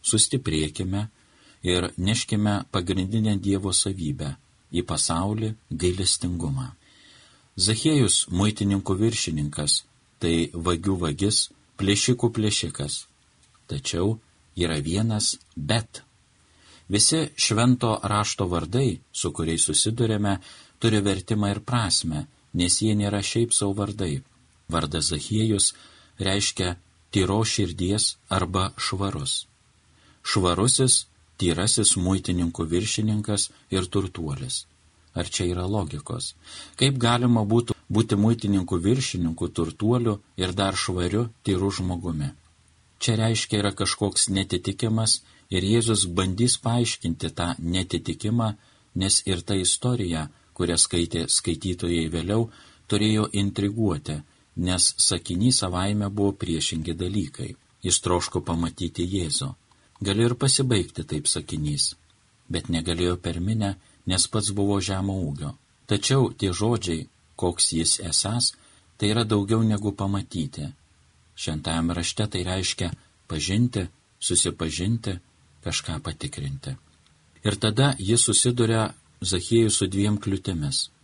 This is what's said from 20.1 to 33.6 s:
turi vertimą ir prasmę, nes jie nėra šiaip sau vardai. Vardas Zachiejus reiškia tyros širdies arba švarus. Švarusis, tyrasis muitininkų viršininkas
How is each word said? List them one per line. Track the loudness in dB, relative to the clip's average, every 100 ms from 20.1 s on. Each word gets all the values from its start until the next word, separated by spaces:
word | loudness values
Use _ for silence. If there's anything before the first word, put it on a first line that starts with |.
| 2 0 -2 -6 -20 -20 _
turi | 2 4
vertimą | 2 0 0 0 0
ir | -2
prasmę, | -2 0 2 0 -2 -4 -6 _ _
nes | 0 2 2
jie | 2
nėra | 2 2 0
šiaip | -2 0 0
sau | 0 0
vardai. | -2 -4 -2 -4 -4 -8 _ _ _ -4
Vardas | -2 -2 -2 -2
Zachiejus | -4 -2 0 2 2 0 -2 -20 -20 _ -6
reiškia | -2 0 -2 -2 -4 -4 _ _ _
tyros | 0 2 2 0
širdies | 0 -2 -2 -2 0 -2 -4 _
arba | -2 0 0 -2 -4
švarus. | -6 -2 -2 -4 -6 -6 -8 _ _ _ _ _ _ _
Švarusis, | -2 2 2 4 2 4 2 2 -2 _ _ -2
tyrasis | 0 2 0 2 2 2
muitininkų | 2 0 0 0 0 -2 -2
viršininkas | 0 0 -2 0 -2 -2 -2 -4 -8